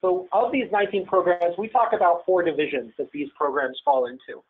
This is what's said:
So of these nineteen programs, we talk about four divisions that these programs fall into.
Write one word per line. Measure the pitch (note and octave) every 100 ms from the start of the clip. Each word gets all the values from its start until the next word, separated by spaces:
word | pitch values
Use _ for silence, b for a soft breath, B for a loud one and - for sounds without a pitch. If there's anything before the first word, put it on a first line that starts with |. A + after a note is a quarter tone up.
So | F#3 F3+ F#3
of | F#3+ A#3+
these | C#4 A3+
nineteen | G#3 G3+ G3+
programs, | F#3+ F#3+ F3+ F3 F3 F3
we | A3
talk | B3 A3+
about | A#3 F3+ E3+
four | - F#3
divisions | E3+ D3 D3+ C#3 A#2+ -
that | C3+
these | D3 C#3+ _
programs | D3 C3+ C3+ C3
fall | - C3 B2
into. | B2+ - -